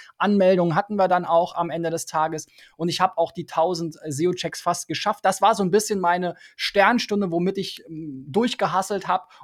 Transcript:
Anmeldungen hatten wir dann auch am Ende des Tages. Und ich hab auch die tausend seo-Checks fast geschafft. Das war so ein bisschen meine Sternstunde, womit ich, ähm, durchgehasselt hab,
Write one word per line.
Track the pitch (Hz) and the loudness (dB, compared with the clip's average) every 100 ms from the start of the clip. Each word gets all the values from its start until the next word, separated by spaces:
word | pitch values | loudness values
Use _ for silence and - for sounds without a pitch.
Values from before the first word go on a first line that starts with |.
| - - | -20 -2
Anmeldungen | 190 202 185 190 175 | 2 4 6 4 4
hatten | 165 - 208 | 2 0 0
wir | 185 | 2
dann | 180 | 2
auch | 170 170 175 | 2 2 2
am | 170 170 | -2 -4
Ende | 160 165 | -4 -4
des | 165 | -4
Tages. | - 160 156 156 - _ - - | -4 -2 -2 -4 -10 _ -20 -6
Und | 170 | -4
ich | - | 0
hab | 185 - | 0 0
auch | 165 | -2
die | - 151 | -4 -6
tausend | - 165 170 165 156 160 | 0 0 0 -6 -8 -8
seo-Checks | 135 175 180 170 - | -2 0 0 -6 -4
fast | - 170 - | -4 -4 -4
geschafft. | 156 208 214 | -4 -4 0
Das | 190 185 | 0 2
war | 202 | 2
so | 214 | 4
ein | 190 | 2
bisschen | 202 208 202 | 2 0 0
meine | 175 180 180 170 - - | 0 0 -2 -6 -16 -10
Sternstunde, | - 202 196 240 - 208 190 | -2 4 4 4 0 -2 0
womit | 170 180 190 | 0 0 -2
ich, | - - - | -6 -10 -14
ähm, | 160 156 131 139 | -12 -12 -12 -4
durchgehasselt | 139 240 - 165 180 190 202 180 | 0 0 0 0 0 -2 -4 -2
hab, | 185 - - | -4 -4 -18